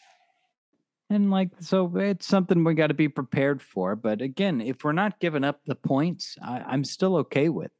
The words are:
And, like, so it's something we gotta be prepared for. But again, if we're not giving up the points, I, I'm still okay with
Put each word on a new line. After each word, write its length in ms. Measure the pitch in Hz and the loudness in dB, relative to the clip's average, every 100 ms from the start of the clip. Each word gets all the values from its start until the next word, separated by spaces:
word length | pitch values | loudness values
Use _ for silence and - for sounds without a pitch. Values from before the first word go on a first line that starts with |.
| _ _ _ _ _ _ _ _ _ _ - | _ _ _ _ _ _ _ _ _ _ -2
And, 200 | 208 202 | 2 2
like, 200 | 190 185 - | 2 0 -4
so 340 | 165 190 180 175 | -2 0 0 0
it's 300 | 202 190 - | -2 -2 0
something 380 | 196 180 180 | 2 4 4
we 80 | 165 | 4
gotta 200 | 160 151 | 4 2
be 140 | 143 151 | 2 0
prepared 520 | 147 135 - 139 139 | 0 -4 0 0 0
for. 340 | - - 92 | -4 -4 -2
But 280 | 107 113 107 | -2 -2 -2
again, 400 | 135 131 196 139 | -4 -2 -2 -2
if 200 | 113 131 | -4 -4
we're 100 | 151 | -2
not 280 | 160 208 - | 0 -2 -2
giving 240 | 175 151 | -4 -2
up 160 | 139 143 - | -2 -4 -6
the 80 | |
points, 640 | 135 - 135 165 170 - - | -6 -2 0 0 -4 -10 -14
I, 180 | - 123 | -10 -8
I'm 240 | - 135 | -4 -4
still 320 | 131 - 190 175 | -4 -2 0 0
okay 340 | 131 139 160 | 0 0 0
with 220 | 110 82 - | 0 -6 -14